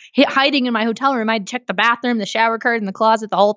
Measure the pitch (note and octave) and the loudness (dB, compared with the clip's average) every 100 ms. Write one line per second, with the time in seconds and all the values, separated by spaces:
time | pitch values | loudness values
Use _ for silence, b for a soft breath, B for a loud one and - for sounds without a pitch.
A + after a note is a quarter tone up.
0 | b - C4+ C4+ C#4 C#4+ B3 A3+ A3+ A3+ | b 0 2 2 0 0 -2 -2 -2 -2
1 | C#4 B3+ A3 A3+ F#3+ B3 - F#3 A3+ A#3 | -2 -2 -2 -4 -4 -10 -6 0 2 2
2 | B3 A#3 G3 - A3+ A3+ A#3+ A#3 G3+ G3 | -2 -2 -2 0 0 2 -2 -2 -4 0
3 | A3 A3 G#3+ F3+ G3+ | 2 2 0 2 2